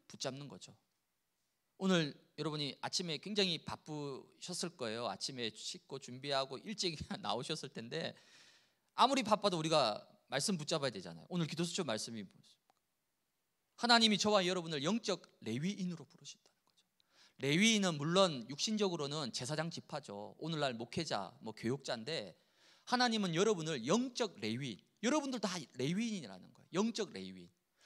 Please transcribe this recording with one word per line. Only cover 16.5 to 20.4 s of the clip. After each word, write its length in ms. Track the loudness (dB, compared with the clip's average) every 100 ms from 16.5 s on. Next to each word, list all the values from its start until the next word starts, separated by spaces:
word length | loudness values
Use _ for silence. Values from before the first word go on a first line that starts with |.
| _
거죠. 220 | _ _ _ _ _ _ -20 -4
레위인은 580 | 2 6 8 6 4 2
물론 500 | 4 6 6 4 -6
육신적으로는 840 | -4 -2 2 0 0 -4 -2 -4
제사장 360 | -4 -4 -2 -2
지파죠. 640 | -6 -8 -10 -8 -10 -10
오늘날 340 | -8